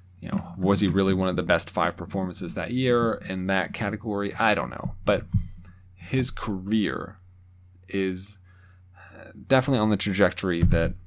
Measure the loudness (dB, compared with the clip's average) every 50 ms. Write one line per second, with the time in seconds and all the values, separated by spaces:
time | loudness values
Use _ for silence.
0 | -20 -20 -20 -14 -8 -6 -4 -4 -6 -6 -6 -2 2 2 4 4 4 4 4 4
1 | 4 4 4 2 2 0 0 0 2 4 2 2 2 -2 -2 0 0 0 -2 -4
2 | -10 -6 -4 -4 -4 -4 -6 -8 -8 -6 -6 -6 -6 -4 -2 0 2 2 2 4
3 | 2 0 -2 -4 -6 -8 -6 -4 -2 0 0 0 0 -2 -4 -6 -4 -4 -4 -6
4 | -4 -4 -2 -2 -2 -4 -2 0 2 2 2 2 0 -4 -6 -8 -8 -8 -8 -2
5 | 0 0 0 0 0 0 0 0 0 -2 -10 -14 -16 -18 -20 -20 -20 -20 -20 -20
6 | -8 -4 -2 -2 -2 -2 -4 -6 -6 -6 -6 -6 -2 0 0 2 2 0 -2 -4
7 | -6 -10 -12 -18 -20 -20 -20 -20 -20 -20 -20 -20 -20 -20 -20 -20 -14 -6 -4 -2
8 | -2 -2 -2 -6 -8 -12 -14 -16 -20 -20 -20 -20 -20 -20 -20 -20 -20 -20 -20 -20
9 | -20 -20 -20 -20 -20 -20 -20 -20 0 2 2 4 4 2 2 2 4 2 2 2
10 | 2 0 4 4 4 4 4 0 -2 -2 2 4 4 6 6 4 4 2 -2 -6
11 | -12